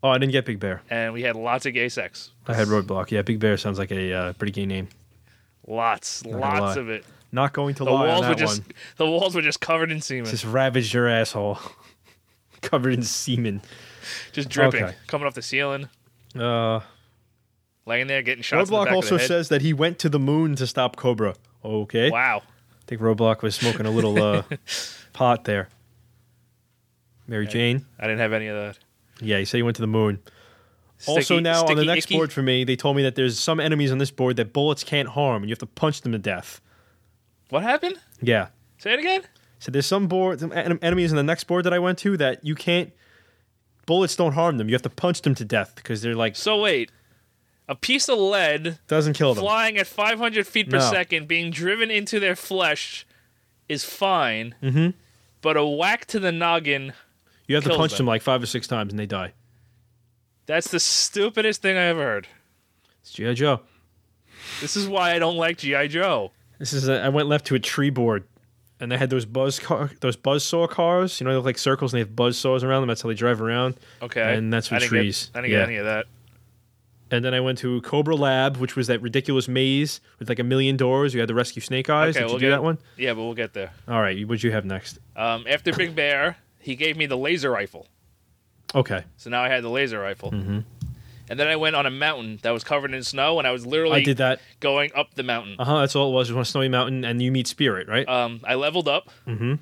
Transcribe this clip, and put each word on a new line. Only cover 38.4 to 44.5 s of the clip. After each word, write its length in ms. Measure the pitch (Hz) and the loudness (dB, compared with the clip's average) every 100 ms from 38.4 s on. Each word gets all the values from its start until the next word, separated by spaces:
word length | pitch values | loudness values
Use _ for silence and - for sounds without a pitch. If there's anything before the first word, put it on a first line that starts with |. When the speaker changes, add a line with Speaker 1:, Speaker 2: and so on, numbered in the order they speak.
| 92 _ _ _ | 2 _ _ _
Speaker 2:
Say 140 | 202 | 2
it 40 | 247 | 2
again? 240 | 320 381 381 _ _ _ | 4 0 -2 _ _ _
Speaker 1:
So 100 | - | -4
there's 160 | 135 139 | 0 2
some 200 | 196 196 | 2 2
board, 320 | 185 185 165 | 2 2 0
some 120 | 160 | -4
en-, 260 | 170 170 170 | -2 0 2
enemies 300 | 170 180 170 | 2 2 4
in 40 | 156 | 2
the 60 | |
next 220 | 143 165 | 2 0
board 200 | - 175 | 0 0
that 80 | 180 | 2
I 60 | 175 | 2
went 200 | 180 180 | 0 0
to 160 | 202 196 | 0 2
that 260 | 139 127 | 0 0
you 100 | 151 | -6
can't, 380 | 151 - 175 175 _ _ _ _ _ _ _ _ _ - | -4 0 0 0 _ _ _ _ _ _ _ _ _ 0
bullets 300 | 175 185 - | 2 2 2
don't 160 | 170 | 2
harm 260 | 143 170 | 4 2